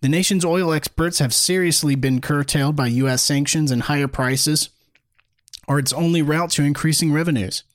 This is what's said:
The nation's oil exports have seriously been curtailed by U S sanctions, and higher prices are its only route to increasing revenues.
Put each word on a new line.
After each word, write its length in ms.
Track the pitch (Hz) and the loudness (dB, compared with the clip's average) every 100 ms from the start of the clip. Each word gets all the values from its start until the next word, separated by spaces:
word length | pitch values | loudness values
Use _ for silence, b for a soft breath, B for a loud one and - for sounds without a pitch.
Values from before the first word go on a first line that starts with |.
The 60 | 135 | -2
nation's 380 | 160 185 190 170 | 0 0 0 0
oil 260 | 175 175 | 0 0
exports 460 | 156 - - 170 - | 0 -2 -2 -2 0
have 140 | 135 | 0
seriously 640 | - - 185 175 156 151 135 | 0 0 2 2 0 0 0
been 260 | 135 127 | 0 0
curtailed 540 | - 147 139 151 139 147 | 0 -2 0 0 0 0
by 120 | 123 | 0
U 200 | 120 135 | 0 0
S 140 | 123 | 0
sanctions, 500 | - 143 143 160 147 | 0 0 0 0 0
and 120 | 123 | 0
higher 240 | 113 147 135 | 0 -2 -2
prices 600 | 135 127 131 151 151 - _ _ _ _ _ _ _ _ - - | -2 -2 0 0 0 -2 _ _ _ _ _ _ _ _ -12 -2
are 120 | 143 | -2
its 120 | 131 | 0
only 300 | 131 170 170 | 0 0 2
route 300 | 147 156 170 | 0 0 0
to 120 | - | 0
increasing 480 | 143 143 160 151 165 | 0 0 0 0 2
revenues. 520 | 147 165 131 95 - - | 0 0 0 -2 -6 -12